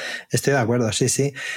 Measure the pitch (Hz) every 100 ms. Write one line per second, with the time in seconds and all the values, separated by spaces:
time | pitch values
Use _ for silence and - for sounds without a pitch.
0 | - - - 127 - 139 110 120 113 -
1 | 127 - 139 - -